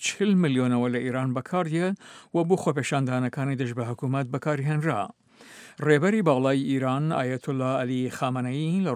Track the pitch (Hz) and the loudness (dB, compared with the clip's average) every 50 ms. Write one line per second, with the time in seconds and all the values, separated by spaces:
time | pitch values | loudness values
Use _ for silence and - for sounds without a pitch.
0 | - - - - 202 214 196 180 175 147 131 127 127 123 123 120 120 123 120 123 | -2 -4 -2 0 2 4 4 4 4 4 4 2 2 4 2 2 2 2 0 -2
1 | 120 127 123 131 131 131 123 131 - - - 180 175 160 156 165 175 185 202 - | -2 -2 -2 -2 -2 -2 -2 -4 -4 -2 -2 -2 -2 0 0 0 0 0 -2 -4
2 | - - - - - _ - 175 170 170 185 175 - 170 143 147 123 - 156 135 | -8 -20 -20 -20 -14 _ 0 0 2 2 2 2 2 0 0 0 -2 0 0 0
3 | 135 127 127 127 127 123 - 151 135 139 139 123 139 117 120 120 117 117 120 - | 0 0 0 0 -2 -2 -2 -4 -4 -2 -2 -2 -4 -4 -4 -4 -6 -6 -6 -6
4 | - 127 131 139 135 123 131 135 - 156 151 139 135 147 156 151 151 165 127 104 | -4 -2 -2 -2 -2 -4 -6 -4 -2 -2 -2 -2 -2 -2 -2 0 0 0 -2 -2
5 | 98 - - _ _ _ _ - - - - - - - - - 147 151 151 147 | -4 -6 -8 _ _ _ _ -20 -20 -20 -20 -20 -20 -20 -10 -4 4 4 4 6
6 | 156 196 220 220 185 165 139 127 131 135 139 135 139 139 135 131 131 131 131 139 | 6 4 2 2 4 4 4 4 4 2 2 2 0 0 0 0 0 0 0 0
7 | 151 156 165 143 131 127 131 123 - - 139 131 127 127 135 131 127 123 127 127 | 0 -2 -2 -2 -2 -2 -4 -4 -4 -4 -4 -2 0 0 0 -2 -2 -2 -2 -2
8 | 127 123 - - 143 131 127 127 123 123 127 147 160 160 170 196 190 165 123 | -2 -4 -4 -4 -4 -2 -2 -2 -4 -4 -4 -2 -2 0 0 0 0 0 -2